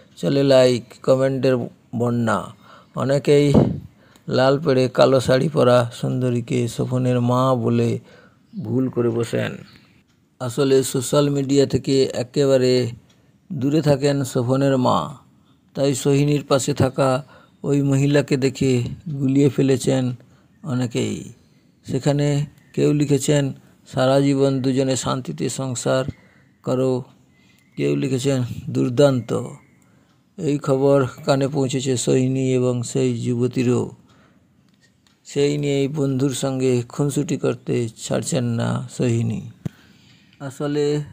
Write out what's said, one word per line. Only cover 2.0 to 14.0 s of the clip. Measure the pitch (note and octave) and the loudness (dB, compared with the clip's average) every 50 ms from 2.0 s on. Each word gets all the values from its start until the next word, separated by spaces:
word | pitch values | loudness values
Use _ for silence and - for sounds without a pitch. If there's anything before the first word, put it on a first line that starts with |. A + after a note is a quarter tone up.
| A#2+ A#2+ A#2+ A#2+ A#2 A2+ G#2 F2+ - - - - - - - - - _ - | -2 0 0 0 0 0 0 -2 -4 -6 -14 -20 -20 -20 -20 -20 -20 _ -8
অনেকেই | - A#2+ C3 C#3 C#3+ - D3+ D3 C#3+ D3 C#3+ C#3 - - - - - - - _ _ _ _ - _ _ - | -6 -2 -2 -2 0 2 4 4 4 4 6 6 4 4 4 0 -4 -10 -16 _ _ _ _ -20 _ _ -4
লাল | B2 B2 C3 C3+ C#3+ C#3 E3 | 0 2 2 2 2 2 0
পেড়ে | C#3 C3 B2+ B2+ B2 | 0 2 2 2 2
কালো | - D3 C3+ C3 C3 C3 | 2 2 4 4 4 2
শাড়ি | A#2 - C3 C3 C#3 - | 2 2 2 2 0 0
পরা | C#3+ C3+ B2 B2 B2 B2 A#2 A#2 - - | 0 2 4 4 4 4 2 0 -4 -6
সুন্দরীকে | - C3+ C3 B2+ B2+ B2+ A#2+ A#2+ A#2+ - C3+ B2 A#2+ A#2+ | -6 -4 -2 -2 -2 -2 -2 -2 -4 -2 -2 -2 -2 -2
শোভনের | - - B2+ A#2+ B2+ B2+ B2+ B2 B2 B2 | -4 -4 -4 -2 -2 -2 0 0 0 0
মা | A#2+ A#2+ B2 B2+ C3 C3 B2+ | 2 2 2 2 2 2 2
বলে | A#2+ A2+ A#2 A#2+ A#2 A#2 A#2 A2+ A#2 - - - - - - _ _ _ _ - G3+ | 0 0 0 2 2 2 0 -2 -4 -8 -14 -20 -20 -20 -20 _ _ _ _ -12 -10
ভুল | - G#2+ A#2 C3 C3 B2 | -6 -4 -2 -2 -2 -2
করে | - A#2 A#2+ A#2 | -2 -2 0 0
বসেন। | A2+ A#2 A#2 A#2 A#2+ A#2+ A2+ G#2 - - - - - - _ _ _ _ _ _ _ _ _ _ _ - | 0 -2 -4 -4 -4 -4 -4 -4 -8 -10 -16 -20 -20 -20 _ _ _ _ _ _ _ _ _ _ _ -12
আসলে | B2+ B2 - D3+ C#3 C3+ C3+ C3+ | -10 -6 -2 -2 2 4 4 2
সোশ্যাল | C3 - - C3+ B2 - - D3 D3 C#3+ | 2 0 -2 -6 -4 0 2 2 2 2
মিডিয়া | C#3+ C#3+ C#3 C3 C#3 C#3 C3+ | 0 -2 -2 2 2 2 2
থেকে | C3 - B2+ - D3 C3+ C3+ B2+ | 2 0 -2 -2 0 2 2 2
একেবারে | - - A2 B2 - - D3 C#3+ C3+ C3+ B2+ B2+ B2+ B2+ B2+ A#2+ A#2 B2 - - _ _ _ _ _ _ _ _ - | 0 -2 -4 -8 -4 -2 0 2 4 4 4 4 4 2 2 0 -2 -6 -12 -18 _ _ _ _ _ _ _ _ -12
দূরে | F#3 C3+ B2 C#3+ D3 D#3+ | -8 -4 -2 0 0 0
থাকেন | C#3 D3 C#3+ C3 | 2 2 2 2